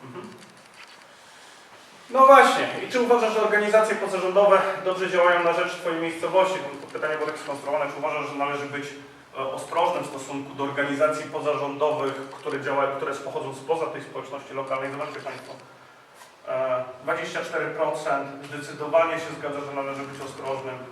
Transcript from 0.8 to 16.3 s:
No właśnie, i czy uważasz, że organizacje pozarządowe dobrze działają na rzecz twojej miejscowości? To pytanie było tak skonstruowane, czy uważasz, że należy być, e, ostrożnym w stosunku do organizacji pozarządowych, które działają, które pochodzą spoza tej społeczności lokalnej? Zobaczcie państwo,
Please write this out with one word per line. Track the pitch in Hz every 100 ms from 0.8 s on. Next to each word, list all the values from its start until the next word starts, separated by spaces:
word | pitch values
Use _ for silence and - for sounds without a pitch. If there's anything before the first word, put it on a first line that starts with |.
| - - - - - - - - - - - - -
No | 240 269
właśnie, | 269 247 - - - -
i |
czy | 254
uważasz, | 233 233 220
że | 214
organizacje | 208 208 208 220 214 208
pozarządowe | 190 185 185 185 202 190 196 190
dobrze | 185 180 185
działają | 180 175 175
na | 170
rzecz | 170 175
twojej | - 175 165
miejscowości? | 165 160 - 185 185 185 143 139
To | 139
pytanie | 160 151
było | 156 151
tak | 156
skonstruowane, | - 139 139 147 143
czy | 143
uważasz, | 151 151 143
że |
należy | 139 139 143 139
być, | 143 139 - - - - 135
e, |
ostrożnym | 135 131 - 165 170 -
w | 139
stosunku | 139 - 139 135
do | 139
organizacji | 139 135 143 139 156 151 139
pozarządowych, | 151 143 147 143 139 151 151 139 135 -
które | - - 135
działają, | 139 139 135 139
które | 151
pochodzą | 139 - 156 135
spoza | 131 139 165 147
tej | 147
społeczności | 139 135 131 139 -
lokalnej? | 135 135 135 135
Zobaczcie | 135 147 139
państwo, | 135 120 - - - - - - - - -